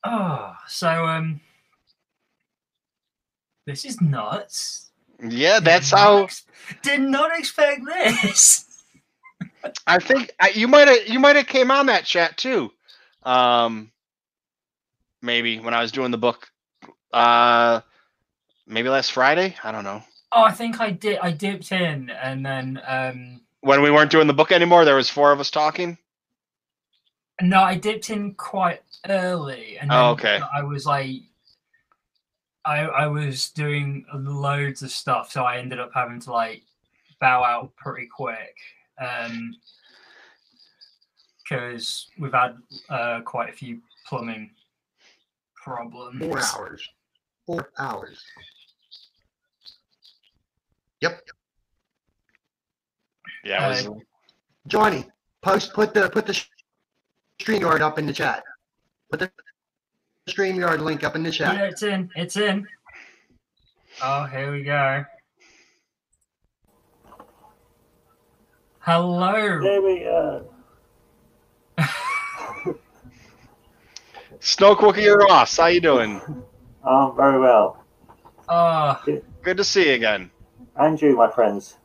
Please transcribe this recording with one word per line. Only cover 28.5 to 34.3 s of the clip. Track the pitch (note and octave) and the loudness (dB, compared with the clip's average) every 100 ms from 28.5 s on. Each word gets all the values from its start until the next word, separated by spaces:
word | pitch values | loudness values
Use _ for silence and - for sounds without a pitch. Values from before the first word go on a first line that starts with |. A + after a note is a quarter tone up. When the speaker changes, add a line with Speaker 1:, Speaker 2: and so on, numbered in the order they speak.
| G3 F3+ - _ - F#3+ | -4 -4 -4 _ -20 -6
Speaker 1:
early, | G3 F3+ F3+ C#3 B2+ - - | -4 -2 -6 -8 -12 -16 -12
and | C#3+ | 0
Speaker 2:
Oh, | B2 | 4
Speaker 1:
then | B2 | 4
Speaker 2:
okay. | A#2 A2 G2+ - C#3+ | 2 0 0 -2 -6
Speaker 1:
I | |
was | C#3+ C#3+ D3 | -6 -6 -4
like, | C#3 C3+ C3 _ _ _ _ _ _ _ _ _ _ _ _ _ _ | -4 -4 -12 _ _ _ _ _ _ _ _ _ _ _ _ _ _
I, | - D3 | -6 -4
I | D#3 C#3 D3+ | -2 -2 -2
was | D3 D3 C3 - | -2 -6 -6 -8
doing | - D3 D3 C#3+ C#3 - | -6 -4 -4 -6 -8 -12
loads | C#3+ C#3 | -12 -10